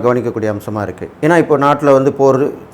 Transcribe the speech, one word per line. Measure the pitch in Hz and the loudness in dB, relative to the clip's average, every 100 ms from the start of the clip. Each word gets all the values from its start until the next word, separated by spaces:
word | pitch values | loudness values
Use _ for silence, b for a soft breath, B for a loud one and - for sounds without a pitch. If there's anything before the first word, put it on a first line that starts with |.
கவனிக்கக்கூடிய | 120 123 117 110 107 | 0 0 -2 -4 -4
அம்சமா | 101 - 107 98 | -6 -8 -8 -8
இருக்கு. | - 80 - 156 | -10 -16 -4 0
ஏன்னா | 170 | 2
இப்போ | - 143 | 2 2
நாட்டுல | 143 147 147 135 | 2 2 4 4
வந்து | 135 117 | 2 2
போர், | 135 135 139 - - | 2 2 -2 -6 -8